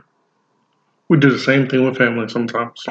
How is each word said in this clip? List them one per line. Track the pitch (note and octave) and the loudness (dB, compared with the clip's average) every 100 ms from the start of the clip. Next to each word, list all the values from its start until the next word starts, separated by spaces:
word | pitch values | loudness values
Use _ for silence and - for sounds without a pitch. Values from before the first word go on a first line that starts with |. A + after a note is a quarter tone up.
| _ _ _ _ _ _ _ _ _ _ - | _ _ _ _ _ _ _ _ _ _ 0
We | D#3 | 4
do | C#3 | 4
the | A#2+ | 2
same | - C#3 B2+ | 0 0 2
thing | C3 C3 | 0 0
with | C3 | 0
family | B2 A#2 A2 | 0 0 -4
sometimes. | A#2+ A#2 A#2 A#2 - - | -4 -4 -4 -8 -10 -14